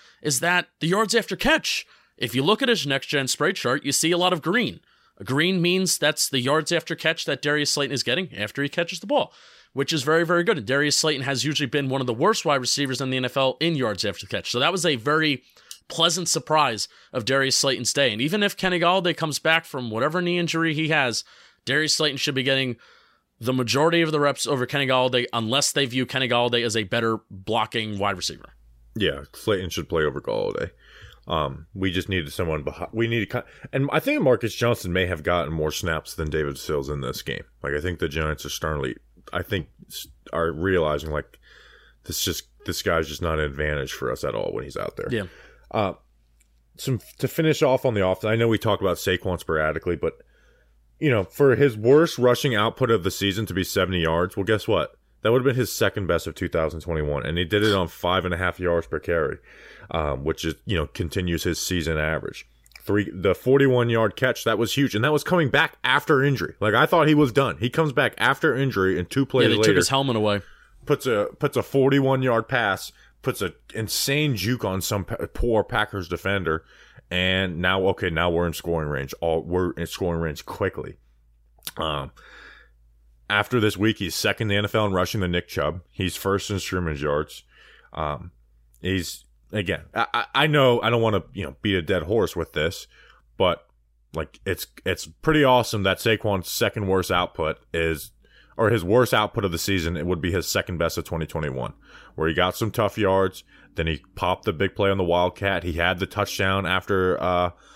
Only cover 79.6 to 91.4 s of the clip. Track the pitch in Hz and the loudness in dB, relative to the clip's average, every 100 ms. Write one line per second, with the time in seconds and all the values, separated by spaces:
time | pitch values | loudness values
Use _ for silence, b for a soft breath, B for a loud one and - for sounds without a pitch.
79.6 | 90 - 85 - 92 85 82 76 - - | 0 -2 -8 -4 -2 -2 -4 -6 -10 -4
80.6 | 95 - - - _ _ _ _ _ _ | -4 -4 -12 -14 _ _ _ _ _ _
81.6 | - - 80 73 69 - B B B B | -14 -6 -4 -4 -6 -14 B B B B
82.6 | B B _ _ _ _ - 104 101 123 | B B _ _ _ _ -2 0 2 2
83.6 | 107 92 107 110 90 - 107 98 110 101 | 2 2 0 0 -4 -2 -2 -2 0 0
84.6 | 104 113 107 92 92 113 90 87 - - | 0 0 2 2 0 0 -2 -2 -4 -4
85.6 | 76 87 - - 92 - 98 98 - 98 | -4 -4 -10 -4 -4 -2 -2 -2 -2 -6
86.6 | - 90 85 73 73 73 78 - - B | -4 -4 -4 -2 -2 -2 -2 -10 -20 B
87.6 | B B B - 76 71 87 _ _ _ | B B B -8 -6 -6 -12 _ _ _
88.6 | _ _ 92 95 82 - _ _ - 107 | _ _ -4 -2 -4 -10 _ _ -8 -6
89.6 | 92 78 - - 113 120 - 135 156 147 | -4 -4 -6 -4 -2 -2 -2 0 2 4
90.6 | 135 120 110 117 113 101 - 92 | 4 4 2 2 2 0 -2 -10